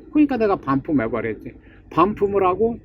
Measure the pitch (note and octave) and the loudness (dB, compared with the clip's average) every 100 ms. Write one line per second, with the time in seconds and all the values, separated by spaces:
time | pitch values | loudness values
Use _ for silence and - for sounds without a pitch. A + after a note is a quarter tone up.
0 | - D4+ D4 B3 G#3+ F#3+ C#3 C3+ D3+ C#3 | -2 2 2 2 0 0 0 -2 0 0
1 | A2+ A2+ A2 G#2 - - - - - D#3+ | 0 -2 -4 -6 -12 -20 -20 -20 -6 0
2 | F#3+ G#3+ G3+ G3+ F#3 F#3 A3+ A#3 | 0 2 0 2 0 0 -2 -4